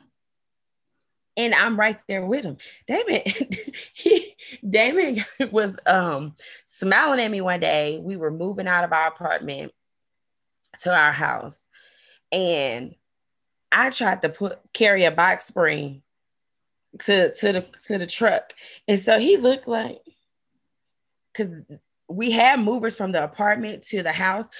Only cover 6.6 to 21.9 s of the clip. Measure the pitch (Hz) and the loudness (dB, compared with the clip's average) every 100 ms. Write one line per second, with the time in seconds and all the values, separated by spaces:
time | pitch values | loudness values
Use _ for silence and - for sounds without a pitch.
6.6 | - - 190 202 302 262 220 202 185 180 | -18 -6 0 2 2 0 -2 -2 -2 0
7.6 | 160 151 151 160 170 190 156 160 185 196 | 0 0 0 -4 -8 -6 -4 -4 -6 -4
8.6 | 185 180 175 160 160 - 165 160 151 139 | 0 0 2 0 0 -2 -4 -4 -6 -10
9.6 | 151 _ _ _ _ _ _ _ _ _ | -12 _ _ _ _ _ _ _ _ _
10.6 | _ - 175 175 147 143 147 120 147 - | _ -8 0 4 4 2 -4 -4 -8 -16
11.6 | - _ _ _ _ _ - 180 180 156 | -20 _ _ _ _ _ -6 -2 0 0
12.6 | 135 117 131 - _ _ _ _ _ _ | -2 -6 -10 -18 _ _ _ _ _ _
13.6 | - 202 262 - 220 202 156 - 202 - | 0 2 2 0 -2 0 -2 -4 -8 -8
14.6 | _ - 214 190 170 165 180 185 - - | _ 2 4 4 4 4 2 2 -2 0
15.6 | 160 151 143 139 _ _ _ _ _ _ | 0 0 -6 -14 _ _ _ _ _ _
16.6 | _ _ _ - - 196 170 - 208 185 | _ _ _ -8 0 2 2 2 0 0
17.6 | 180 - - 196 170 - 220 170 - - | -4 -12 -8 -6 -6 0 2 0 -4 -18
18.6 | - - - 196 202 220 277 392 247 269 | -20 -8 0 0 4 4 6 4 4 2
19.6 | 247 226 226 - _ _ _ _ _ _ | -2 -4 -6 -10 _ _ _ _ _ _
20.6 | _ _ _ _ _ _ _ - 196 160 | _ _ _ _ _ _ _ -8 -8 -8
21.6 | - 147 _ | -18 -20 _